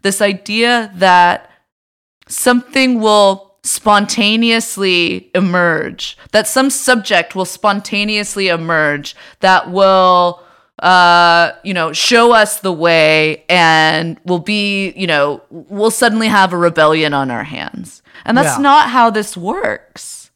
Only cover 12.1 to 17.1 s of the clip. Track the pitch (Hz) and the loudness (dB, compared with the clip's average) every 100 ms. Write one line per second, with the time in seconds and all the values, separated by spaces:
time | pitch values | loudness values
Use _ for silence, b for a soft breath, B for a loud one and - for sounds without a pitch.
12.1 | 240 240 233 208 - 190 165 170 165 156 | 2 4 4 2 -2 -6 -2 0 2 2
13.1 | 156 156 151 _ 180 165 160 160 156 165 | 2 0 -4 _ 2 4 4 2 0 -6
14.1 | - 180 180 175 208 202 196 190 190 185 | -10 -6 -6 -4 -4 -2 -4 -6 -6 -4
15.1 | 151 143 147 _ 165 - 202 220 220 247 | -2 -2 -4 _ -20 -14 -2 -2 0 0
16.1 | 220 220 208 190 175 170 160 156 160 151 | 0 0 2 0 2 0 2 2 2 0